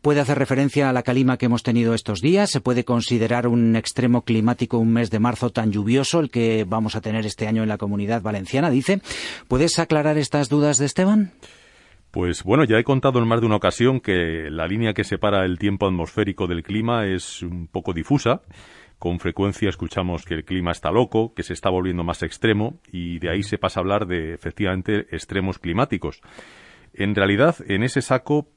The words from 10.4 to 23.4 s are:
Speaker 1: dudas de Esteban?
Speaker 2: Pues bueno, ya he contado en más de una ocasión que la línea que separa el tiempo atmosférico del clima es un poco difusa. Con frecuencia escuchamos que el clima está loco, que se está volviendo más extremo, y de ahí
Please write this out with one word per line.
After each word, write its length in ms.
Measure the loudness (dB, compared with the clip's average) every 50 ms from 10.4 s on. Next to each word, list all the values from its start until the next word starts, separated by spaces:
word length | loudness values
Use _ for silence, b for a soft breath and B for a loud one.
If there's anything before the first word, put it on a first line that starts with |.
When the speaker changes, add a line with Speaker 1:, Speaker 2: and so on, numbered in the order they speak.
| 0 2
Speaker 1:
dudas 300 | 2 2 4 4 2 2
de 80 | 2
Esteban? 460 | 2 0 2 4 4 4 4 2 0 -4 B B B B B B B B B B B B B B _
Speaker 2:
Pues 320 | -4 -2 0 0 -2 -2 0
bueno, 180 | 2 4 4 4
ya 140 | 4 4 2
he 60 | 4
contado 340 | 2 2 4 2 2 2 2
en 60 | 2
más 140 | 2 2 2
de 60 | 2
una 100 | 2 2
ocasión 440 | 2 2 0 2 4 2 2 2 2
que 480 | 0 0 0 0 0 0 -4 -6 -6 -8
la 180 | -6 -4 -4 -2
línea 260 | -2 -2 -2 -2 0
que 80 | -2
separa 420 | -2 -4 -2 0 0 2 2 2 0
el 140 | 0 -2 0
tiempo 280 | -2 -2 0 0 0
atmosférico 600 | 0 0 -2 -4 -4 -2 -2 -2 -2 -2 -4 -2
del 160 | -2 -2 -4
clima 440 | -4 -4 -4 -2 -2 0 -2 0 0
es 360 | -2 -2 -4 -6 -10 -12 -10
un 240 | -10 -8 -8 -8 -10
poco 260 | -8 -8 -6 -6 -4
difusa. 500 | -6 -6 0 0 0 2 2 0 -2 -2 _ B B B B B B B B B B B
Con 200 | -4 -4 -4 -2
frecuencia 500 | -4 -6 -2 0 -2 -2 0 -2 -2 -2
escuchamos 560 | -2 -4 -8 -6 -4 -4 -2 -2 -4 -6 -6
que 100 | -6 -8
el 100 | -8 -6
clima 260 | -4 -4 -2 -2 -2
está 200 | -4 -2 -2 0
loco, 440 | 2 2 0 2 0 0 0 0 _
que 80 | -10
se 100 | -8 -8
está 160 | -8 -2 -2 0
volviendo 340 | 0 0 0 -2 -2 -2
más 200 | -2 -4 -4 -4
extremo, 560 | -6 -8 -6 -2 0 0 2 2 0 -4 -6 -12 _ _
y 280 | -10 -8 -8 -8 -8 -6
de 120 | -4 -2
ahí 120 | -2 -2